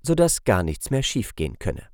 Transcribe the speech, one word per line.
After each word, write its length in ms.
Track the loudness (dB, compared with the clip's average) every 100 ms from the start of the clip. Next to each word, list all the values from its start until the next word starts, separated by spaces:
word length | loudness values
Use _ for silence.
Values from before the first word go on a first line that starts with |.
so 140 | 0 4
dass 300 | 4 2 2
gar 180 | 2
nichts 260 | 2 -4 -2
mehr 140 | -2
schiefgehen 560 | 0 -2 -6 -6 -6 -4
könne. 240 | -6 -6 -12